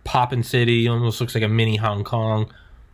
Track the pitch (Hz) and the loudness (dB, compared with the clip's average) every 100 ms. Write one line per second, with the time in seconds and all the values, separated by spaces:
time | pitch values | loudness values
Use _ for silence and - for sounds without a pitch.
0 | - 131 123 123 117 123 120 117 117 117 | -2 0 0 -2 0 2 2 2 2 2
1 | 117 - 117 113 107 113 110 107 110 101 | 0 -2 -4 -2 0 2 2 0 -2 -4
2 | 101 117 110 107 107 - - - - | -4 -2 0 -2 -4 -8 -20 -20 -20